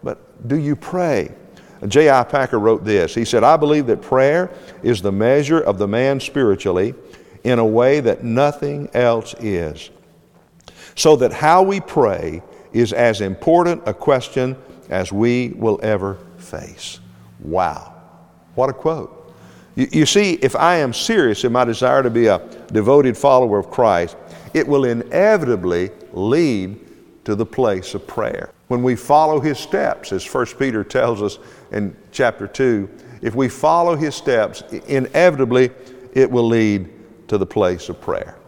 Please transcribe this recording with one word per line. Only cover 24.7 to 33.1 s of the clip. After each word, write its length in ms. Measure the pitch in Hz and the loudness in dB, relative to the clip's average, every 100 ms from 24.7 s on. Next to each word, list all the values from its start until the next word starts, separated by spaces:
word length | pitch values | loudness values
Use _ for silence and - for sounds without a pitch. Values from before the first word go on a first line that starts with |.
| 143 127 | 0 0
inevitably 1040 | 117 - 165 202 214 135 107 90 87 95 - - | -2 -4 0 2 2 0 -2 0 -2 -4 -8 -16
lead 680 | 85 101 147 160 107 92 104 - - _ _ | -6 -2 0 0 -2 -6 -12 -20 -20 _ _
to 100 | - | -6
the 100 | 104 | -4
place 500 | 110 - 120 95 92 | -4 0 0 -2 -6
of 120 | 101 - | -12 -10
prayer. 460 | - 107 - - _ _ | -8 -6 -6 -12 _ _
When 140 | 123 | -2
we 140 | 127 120 | -2 -2
follow 420 | - 147 156 156 | 2 2 4 0
his 200 | 151 139 | -2 -6
steps, 540 | - 202 - - - | -4 -4 -2 -6 -8
as 120 | 95 | -8
First 340 | - 135 120 - | -6 -6 -6 -4
Peter 240 | 135 110 | -4 -4
tells 380 | 101 127 120 110 | -4 -2 -2 -2
us 180 | 104 - - - - | -6 -8 -20 -20 -10
in 220 | 104 101 - - | -6 -6 -8 -18
chapter 360 | - 123 - 101 | -2 -2 -2 -14
two, 400 | - 131 110 98 - - | -2 0 0 -4 -14 -20